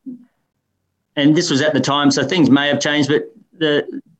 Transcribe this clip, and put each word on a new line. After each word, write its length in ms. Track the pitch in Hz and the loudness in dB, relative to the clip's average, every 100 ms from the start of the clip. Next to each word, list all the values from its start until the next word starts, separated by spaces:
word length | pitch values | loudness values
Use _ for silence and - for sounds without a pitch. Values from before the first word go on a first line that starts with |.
| 262 247 _ _ _ _ _ _ _ _ _ 151 | -18 -18 _ _ _ _ _ _ _ _ _ 0
and 200 | 143 156 | 2 2
this 140 | - | 0
was 100 | 131 | 0
at 100 | 151 | 0
the 80 | 135 | 0
time, 320 | 135 143 143 | 0 0 0
so 100 | 143 | 0
things 240 | 135 190 123 | 0 0 4
may 200 | 139 143 | 2 2
have 100 | 139 | -2
changed, 300 | 156 147 135 | -2 -2 0
but 160 | 147 - - _ - | -2 -4 -14 _ -4
the 440 | 156 147 - - - | -2 -2 -4 -10 -16